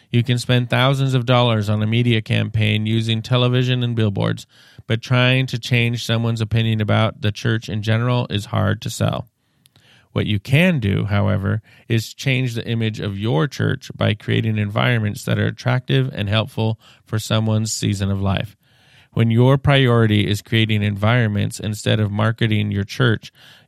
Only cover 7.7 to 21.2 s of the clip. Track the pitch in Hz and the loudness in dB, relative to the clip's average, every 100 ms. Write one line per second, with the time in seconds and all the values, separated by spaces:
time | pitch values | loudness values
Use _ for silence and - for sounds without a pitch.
7.7 | 107 104 110 123 123 - 101 98 107 101 | -6 -2 0 0 -2 -2 -4 -4 -2 0
8.7 | 101 - - 107 - - _ _ _ _ | -2 -6 -4 -2 -2 -8 _ _ _ _
9.7 | _ _ _ _ - 104 104 - 139 185 | _ _ _ _ -4 -2 -4 0 2 2
10.7 | 151 107 101 104 101 101 98 101 107 - | 2 0 0 0 0 0 0 -2 -4 -6
11.7 | - - 113 - - 139 127 127 117 - | -14 -4 -2 -2 -6 -2 0 -2 -4 -4
12.7 | 113 110 107 104 98 107 151 147 - 107 | -2 -2 -4 -6 -4 -2 0 -2 -2 -2
13.7 | - - - 107 104 - 113 110 107 101 | -2 -6 -2 0 0 -2 0 0 -2 -2
14.7 | 113 123 117 107 - - 107 107 110 123 | 0 0 0 -2 -4 -4 -2 -2 -2 -2
15.7 | 127 - 135 131 - 98 110 104 - 110 | -2 0 0 0 -2 -2 0 -2 -2 -2
16.7 | 110 - - _ 107 - 110 110 107 110 | -4 -10 -20 _ -6 -2 0 2 0 -2
17.7 | - 110 98 98 98 98 98 104 - _ | -2 -2 -2 -2 -2 0 -2 -4 -12 _
18.7 | _ _ _ _ - 113 113 127 139 147 | _ _ _ _ 0 2 4 4 4 4
19.7 | 139 127 117 110 104 95 101 - 113 110 | 4 4 4 4 4 2 -2 -2 0 2
20.7 | 107 104 98 107 123 | 0 -2 0 2 2